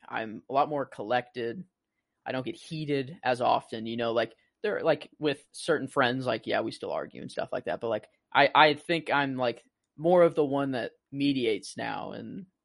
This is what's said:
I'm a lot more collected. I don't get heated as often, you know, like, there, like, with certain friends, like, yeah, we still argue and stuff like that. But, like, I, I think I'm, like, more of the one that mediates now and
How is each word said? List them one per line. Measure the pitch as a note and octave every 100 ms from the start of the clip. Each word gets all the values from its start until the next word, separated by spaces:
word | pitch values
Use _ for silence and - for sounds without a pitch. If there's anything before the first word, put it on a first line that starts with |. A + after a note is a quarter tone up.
| -
I'm | A#2 A2+ A2 -
a |
lot | C#3 D3+
more | D3 B2+
collected. | - G#2+ B2 B2 B2+ A#2 D3 - _ _ _ _ _
I | -
don't | C3
get | A#2+ -
heated | - D#3 D3 C#3 C3 F3
as | B2+ B2
often, | A#2+ A#2 - A2+ A2+
you | A#2
know, | A#2
like, | A#2 A2+ - _ _
there, | G#3+ G3
like, | D#3+ D3 - -
with | D3 C3+ -
certain | - - D3+ C3
friends, | C#3+ B2 C3 B2+
like, | A2+ A2+
yeah, | G#2+
we | A2+
still | - F#2
argue | D2+ C#2+ -
and | F#3
stuff | - -
like | - -
that. | E2
But, | A2+
like, | A2 - _ _
I, | C3 C#3+
I | C#3 D#3
think | C#3+ - E3 D#3
I'm, | C#3 C#3 B2+
like, | B2 A#2 - _ _ -
more | D#3+ F3+
of | E3+
the | D#3+
one | D3 C#3 C#3
that | B2+ A#2 - _
mediates | C#3 C#3+ C3+ A#2 G2+ - -
now | A2+ G#2 G#2
and | G#2+ A2 F#3+ F#3 _